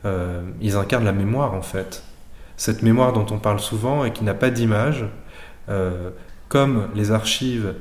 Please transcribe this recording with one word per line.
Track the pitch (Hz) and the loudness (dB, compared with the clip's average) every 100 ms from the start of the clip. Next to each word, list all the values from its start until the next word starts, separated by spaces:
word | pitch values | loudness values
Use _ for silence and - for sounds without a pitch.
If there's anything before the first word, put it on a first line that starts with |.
Euh, | 104 92 90 87 90 - | -2 -2 -2 -4 -6 -2
ils | 107 101 | 0 0
incarnent | 98 127 | 2 2
la | 110 | 2
mémoire, | 101 101 127 139 | 2 2 2 0
en | 95 | -2
fait. | - 95 92 - - - - - - - | -4 -6 -6 -10 -14 -18 -18 -16 -16 -4
Cette | - 110 | -2 2
mémoire | 113 117 127 | 4 6 6
dont | 113 104 | 4 0
on | 107 | 0
parle | 107 101 | 0 0
souvent | - 110 123 143 | -2 -2 0 0
et | 123 | 0
qui | - | 0
n'a | 104 | -2
pas | 98 127 | 2 2
d'image, | 117 113 104 135 139 104 - - - - - - | 4 2 4 2 0 -4 -8 -16 -16 -18 -14 -4
euh, | 98 92 90 87 - - - - | -2 0 -2 -8 -10 -16 -16 0
comme | 139 139 117 98 | 4 4 2 0
les | 104 104 | 0 2
archives | 110 - - 131 120 101 80 | 2 2 0 0 0 -2 -4